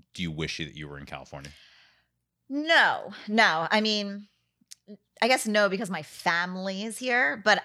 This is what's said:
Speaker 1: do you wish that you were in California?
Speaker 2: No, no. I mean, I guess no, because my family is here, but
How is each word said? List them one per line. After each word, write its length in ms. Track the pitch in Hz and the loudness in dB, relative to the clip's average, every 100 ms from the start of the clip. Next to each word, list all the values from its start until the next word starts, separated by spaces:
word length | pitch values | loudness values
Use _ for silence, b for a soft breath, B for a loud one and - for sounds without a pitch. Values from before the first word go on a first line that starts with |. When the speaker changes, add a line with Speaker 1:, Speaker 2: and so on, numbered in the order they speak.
| _ | _
Speaker 1:
do 80 | - | -8
you 100 | 85 | -8
wish 260 | 76 78 - | -6 -6 -6
that 160 | 78 - | -10 -10
you 120 | 73 | -14
were 100 | 71 | -12
in 80 | 69 | -12
California? 460 | 71 67 73 69 73 b b b b b _ _ _ - | -14 -14 -16 -16 -20 b b b b b _ _ _ -10
Speaker 2:
No, 640 | 285 311 320 180 110 - 202 B | -6 2 4 4 2 -6 -14 B
no. 400 | 220 208 160 165 | 4 4 4 2
I 120 | 214 | 2
mean, 460 | 214 214 202 202 208 _ _ _ _ - _ 208 _ - | 2 -2 -4 -10 -16 _ _ _ _ -20 _ -20 _ -2
I 60 | 233 | 2
guess 180 | 254 220 | 2 2
no, 240 | 214 202 | 2 4
because 200 | 190 202 | 2 -4
my 120 | 175 | -6
family 800 | 147 - 180 170 180 185 190 190 | -8 -2 0 0 -2 -6 -6 -6
is 140 | 220 208 | -8 -6
here, 440 | 254 240 277 240 | -2 0 0 0
but 180 | 214 190 | 4 4